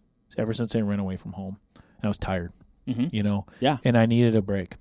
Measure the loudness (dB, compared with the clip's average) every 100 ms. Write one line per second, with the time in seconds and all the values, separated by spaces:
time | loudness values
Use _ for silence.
0 | _ _ _ -6 -2 0 0 0 0 -2
1 | -4 -6 -10 -10 -10 -12 _ -20 -20 _
2 | -4 -2 -2 -2 -4 -12 -20 _ -8 -4
3 | -2 0 0 -2 -4 -2 0 2 2 4
4 | 4 4 4 4 0 -4 -4 -12